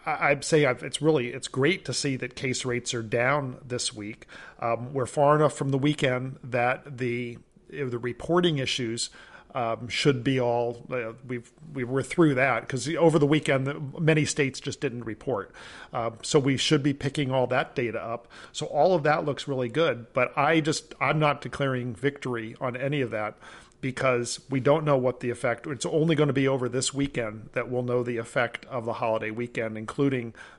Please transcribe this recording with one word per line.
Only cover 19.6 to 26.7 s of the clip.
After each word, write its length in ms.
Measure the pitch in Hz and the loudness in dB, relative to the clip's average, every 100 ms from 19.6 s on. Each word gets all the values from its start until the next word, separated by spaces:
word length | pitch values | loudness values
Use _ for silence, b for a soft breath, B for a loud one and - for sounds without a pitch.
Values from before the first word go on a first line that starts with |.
| 120 | -2
good, 380 | 135 160 117 113 | 0 0 0 -4
but 200 | - 123 - | -2 0 2
I 220 | 143 165 | 2 4
just, 340 | 156 151 - - | 2 -2 -4 -4
I'm 180 | 131 156 | 0 2
not 220 | 151 143 | 2 2
declaring 560 | 127 - 139 127 123 101 | -4 -4 -2 -2 -4 -2
victory 580 | 139 143 131 117 110 - | -2 -2 -6 -6 -8 -6
on 160 | 131 123 | -6 -4
any 240 | 139 147 | -2 -2
of 100 | 120 | -2
that 280 | 107 107 - B B B - | -2 -6 -8 B B B -8
because 600 | 131 127 135 123 120 - - | -6 0 2 2 -2 -6 -4
we 100 | 135 | 0
don't 240 | 139 151 | 4 4
know 140 | 151 139 | 4 2
what 220 | 127 123 | 2 0
the 100 | 123 | -4
effect, 360 | 117 123 117 160 | -2 -2 -2 -6
it's 200 | 131 175 | -6 0
only 280 | 156 160 | 2 4
gonna 200 | 151 147 | 4 4
be 120 | 135 135 | 4 2
over 220 | 135 | 2
this 240 | 123 | 0